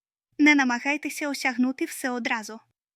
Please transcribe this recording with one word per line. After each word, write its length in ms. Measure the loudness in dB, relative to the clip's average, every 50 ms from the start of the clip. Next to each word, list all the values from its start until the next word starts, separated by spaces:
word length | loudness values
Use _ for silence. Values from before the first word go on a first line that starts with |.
| _ _ _ _ _ _ _
Не 180 | 4 6 6 6
намагайтеся 720 | 6 4 2 0 -2 -2 -2 -2 -2 -4 -8 -8 -6 -6 -6
осягнути 560 | -4 -2 -2 -2 0 0 0 0 0 -2 -6
все 240 | -6 -6 -6 -6 -4
одразу. 500 | -4 -4 -2 -2 -4 -4 -6 -10 -14 -16 _ _ _ _ _ _ _